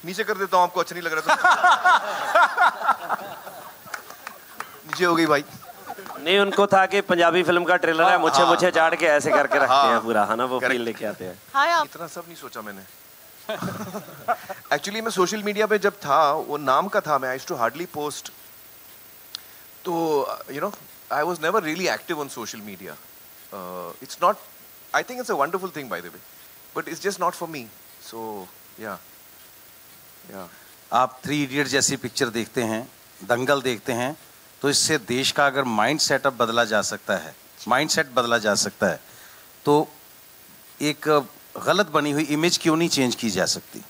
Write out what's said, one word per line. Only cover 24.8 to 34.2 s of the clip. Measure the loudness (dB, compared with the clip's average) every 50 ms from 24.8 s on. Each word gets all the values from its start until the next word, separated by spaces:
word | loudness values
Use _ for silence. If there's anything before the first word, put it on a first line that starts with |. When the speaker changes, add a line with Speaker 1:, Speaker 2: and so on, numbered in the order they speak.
| -14 -4 -4
Speaker 1:
I | -4
think | -4 -4 -10 -10
it's | -6 -4
a | 0
wonderful | 0 0 0 -2 -6 -6 -8
thing, | -10
by | -12 -10 -8 -10 -10
the |
way, | -10 -12 -18 -20 -20 -20 -20 -20 -20 -20 -20 -20 -20 -10 -10
but | -10 -8
it's | -8 -12 -6 -6
just | -6 -4 -2
not | -2 -2 -2 -4
for | -12 -10 -10
me। | -12 -14 -14 -20 -20 -20 -20 -20 -20 -20 -16
So, | -12 -12 -10 -10 -10 -10 -12 -14 -18 -20 -20 -20 -18 -14
yeah, | -12 -12 -12 -12 -14 -20 -20 -20 -20 -20 -20 -20 -20 -20 -20 -20 -20 -20 -20 -20 -20 -20 -20 -20 -20 -20 -20 -20 -20 -18
yeah। | -16 -16 -16 -18 -20 -20 -20 -20 -20 -20 -8 0
Speaker 4:
आप | 2 2 2 2 -2 -12 -6
three | -4 -2 -2
idiot | -2 -2 -2 -2 -2
जैसी | 0 0 0 0 0 -2
picture | -4 -6 -8 -2 -2 -2
देखते | -2 -2 -4 -6 -4 -4 -4
हैं, | -2 -2 -4 -6 -8 -12 -18 -20 -20 -20 -20 -20 -2
दंगल | -2 -2 0 2 0 0 0
देखते | 0 -4 -4 -4 -6 -6
हैं, | -4 -4 -4 -4 -6 -10